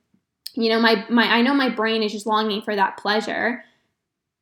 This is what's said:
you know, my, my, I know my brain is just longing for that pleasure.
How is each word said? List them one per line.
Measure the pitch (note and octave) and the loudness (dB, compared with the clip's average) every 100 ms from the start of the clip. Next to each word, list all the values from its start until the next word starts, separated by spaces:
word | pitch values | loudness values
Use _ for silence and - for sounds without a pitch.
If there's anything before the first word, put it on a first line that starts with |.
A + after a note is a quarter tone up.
| _ _ _ _ - | _ _ _ _ -12
you | - A3+ | -4 0
know, | A3+ | 2
my, | A3+ G#3+ - | 4 2 2
my, | A#3+ | 2
I | G#3 A3+ | 4 2
know | B3 | 2
my | C#4 B3+ | 2 0
brain | G#3+ A3 A3+ | 0 -2 0
is | G#3 | -2
just | G#3 A3 | -4 -2
longing | G#3+ A3 G3+ | 0 0 -4
for | G#3+ | -4
that | G#3 F#3+ - | -2 -2 -2
pleasure. | G3 G#3+ G#3+ - A3+ A#3+ - _ _ _ _ _ _ _ | -2 -2 -2 -4 -4 -4 -12 _ _ _ _ _ _ _